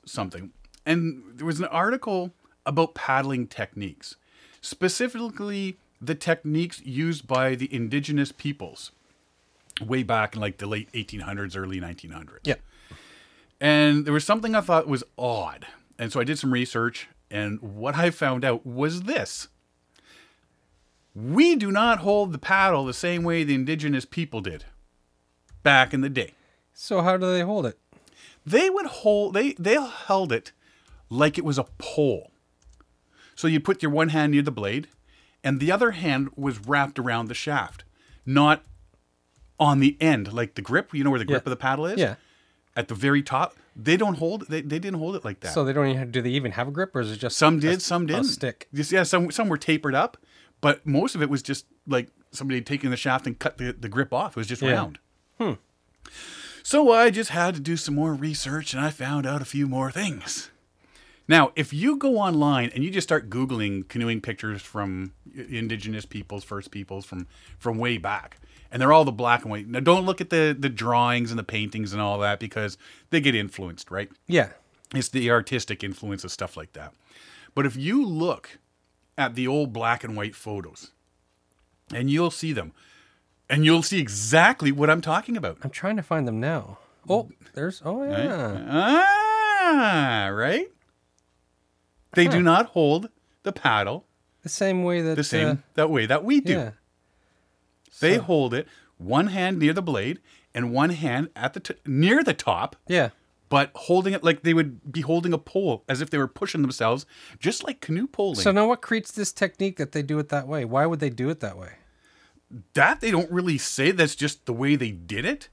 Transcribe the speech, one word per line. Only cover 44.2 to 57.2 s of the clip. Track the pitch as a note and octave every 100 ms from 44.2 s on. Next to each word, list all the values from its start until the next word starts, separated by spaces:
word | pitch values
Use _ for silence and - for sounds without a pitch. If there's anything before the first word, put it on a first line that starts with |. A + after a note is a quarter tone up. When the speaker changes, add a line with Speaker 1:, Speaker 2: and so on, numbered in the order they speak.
| E3 G#3 -
Speaker 1:
they, | D#3+
they | C#3+ D#3+
didn't | G3 E3
hold | D#3+ G3
it | G#2+
like | G2
that. | F2
Speaker 2:
So | D#3
they | C3+
don't | C#3 C#3
even | C3
have, | B2
do | B2
they | B2
even | C#3 A#2+
have | A#2 C3
a |
grip, | D3 F#3+ C3
or |
is | A2
it | G#2+
just | A#2+ -
Speaker 1:
Some | D#3 D#3+
Speaker 2:
a |
Speaker 1:
did, | D#3 F3+
Speaker 2:
s-, |
Speaker 1:
some | - F3
Speaker 2:
a | E3
Speaker 1:
didn't. | G3+
Speaker 2:
stick? | C4+ - B2+ - -
Speaker 1:
Just, | C#3 D3
yeah, | F#3
some, | F3+ F3+ E3+
some | F#3 G#3
were | D3+
tapered | - D#3 D3+
up, | C3+ A3+ - _ _ _ _
but | D3 C#3+ D3+
most | C#3 A#3+
of | F3
it | C#3+
was | C#3
just, | - C3+ - _ C#3+
like, | B2+ A#2+ _ _
somebody | - C#3 B2+
taking | A#2 C#3+ C3+
the | B2
shaft | C#3 C3 C3
and | A#2
cut | - -
the, | B2 -
the | A2+
grip | A2+ C3+
off. | B2+ G3+
It | A2+
was | G#2+
just | B2
Speaker 2:
Yeah. | C3+
Speaker 1:
round. | A2 F#2 D2 _ _ _ -
Speaker 2:
Hmm. | G#3+ A2 _ _ _ _ - - - - - -
Speaker 1:
So | - C#4+ C4+
I | A3+ A#3
just | G#3